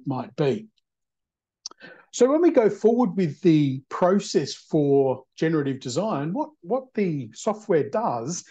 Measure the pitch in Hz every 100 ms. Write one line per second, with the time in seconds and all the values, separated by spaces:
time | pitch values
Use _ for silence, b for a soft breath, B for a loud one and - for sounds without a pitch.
0 | - 127 - - 143 110 - _ _ _
1 | _ _ _ _ _ _ - B B B
2 | B - 247 311 339 254 214 - 214 240
3 | 240 175 170 135 180 156 143 135 - -
4 | 180 196 - 190 139 - - 160 143 139
5 | 135 127 - - 165 160 139 127 131 127
6 | 214 147 151 214 202 _ 175 254 262 226
7 | 190 147 110 - - 208 - 165 120 214
8 | 220 120 123 175 b